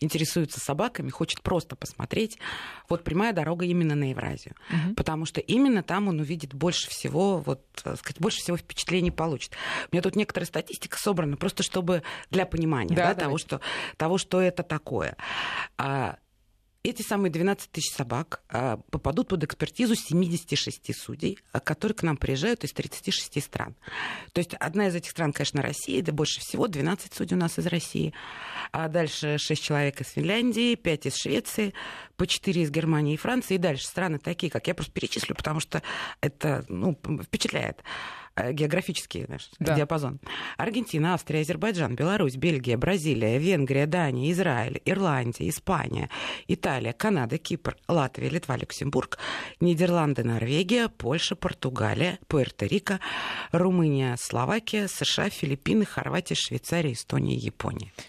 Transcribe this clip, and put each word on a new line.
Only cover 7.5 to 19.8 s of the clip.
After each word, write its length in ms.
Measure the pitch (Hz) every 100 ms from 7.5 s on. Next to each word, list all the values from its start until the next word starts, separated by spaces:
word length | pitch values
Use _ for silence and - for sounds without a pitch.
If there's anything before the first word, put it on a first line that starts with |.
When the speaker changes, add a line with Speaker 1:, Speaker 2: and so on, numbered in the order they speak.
| 135 _ -
Speaker 1:
так 160 | - -
сказать, 220 | - -
больше 180 | 190 -
всего 160 | - 175
впечатлений 540 | - - - 180 175
получит. 420 | - 160 135 - - - - -
У 40 |
меня 80 | 175
тут 140 | 190 202
некоторая 300 | 208 - 175
статистика 520 | 156 - - - -
собрана, 380 | - 185 156 143
просто 260 | 190 -
чтобы 400 | 196 185 175 180 - - -
для 160 | 185 180
понимания, 480 | 165 160 143 95
Speaker 2:
Да, 140 | 170 175
Speaker 1:
да, 60 |
того, 60 | 190
Speaker 2:
давайте. 260 | 151 151 -
Speaker 1:
что, 140 | 143 - - - -
того, 220 | 160 185
что 220 | - 185
это 220 | 185 180
такое. 540 | 170 156 - 120 71 - - - - - - -
А, 380 | 135 139 110 - _ _ _ _ _ _
эти 200 | - 240
самые 280 | 208 202 190
двенадцать 400 | 160 185 196 -
тысяч 240 | - -
собак, 480 | - 123 120 - - -
а, 300 | 113 127 113 -
попадут 380 | 156 135 160 254
под 160 | 185
экспертизу 500 | 147 - 151 -